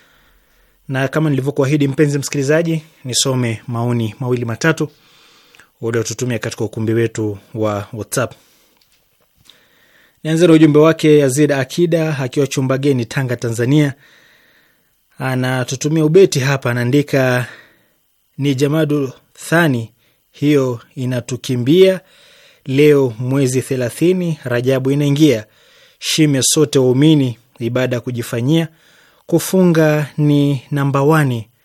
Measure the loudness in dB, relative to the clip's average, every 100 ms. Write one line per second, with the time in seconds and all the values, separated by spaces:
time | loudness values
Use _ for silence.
0 | _ _ _ _ _ _ _ _ -8 -4
1 | -4 -2 0 -2 -2 -2 0 0 0 0
2 | 0 -2 -4 -4 -2 0 0 -4 -8 _
3 | -8 -4 -2 -2 -2 -4 -6 -4 -2 -2
4 | -4 -6 -4 -4 -4 -4 -2 -2 -4 _
5 | _ _ _ _ _ _ _ -10 -6 -4
6 | -4 -6 -6 -6 -6 -8 -8 -6 -2 0
7 | -2 -4 -8 -8 -12 -6 -4 -4 -8 -12
8 | -8 -6 -6 -8 _ _ _ _ _ _
9 | _ _ _ _ _ _ _ _ _ _
10 | _ _ -4 2 4 6 6 6 4 4
11 | 4 4 4 2 0 0 -4 -2 0 0
12 | -2 -4 -4 -2 -2 -2 -2 0 0 0
13 | -2 -4 -4 -4 -4 -2 0 2 0 -4
14 | _ _ _ _ _ _ _ _ _ _
15 | _ -10 -6 -2 -2 -2 -4 -4 -2 0
16 | 4 4 4 2 -2 -2 -2 -2 0 0
17 | 0 0 0 0 -4 -12 -20 _ _ _
18 | _ _ _ -6 -2 0 0 0 0 -2
19 | -4 -8 _ -16 -2 0 2 0 -4 _
20 | _ _ _ -4 0 2 0 -4 -10 -8
21 | -6 -6 -6 -8 -4 -2 2 4 4 2
22 | -6 _ _ _ _ _ -4 2 4 4
23 | 2 -2 -4 0 0 -2 -4 -4 -6 -2
24 | 0 0 -2 -6 -4 -2 0 0 0 0
25 | 0 4 4 2 -4 _ _ _ _ -12
26 | -4 0 2 2 0 0 2 2 2 4
27 | 4 4 2 -4 _ -8 -4 -2 -2 -4
28 | -6 -8 -6 -4 0 0 -2 _ _ _
29 | _ _ -2 -2 0 2 4 4 2 2
30 | -2 -2 2 2 2 -2 -4 -4 -2 0
31 | 2 2 0 -4 -8 _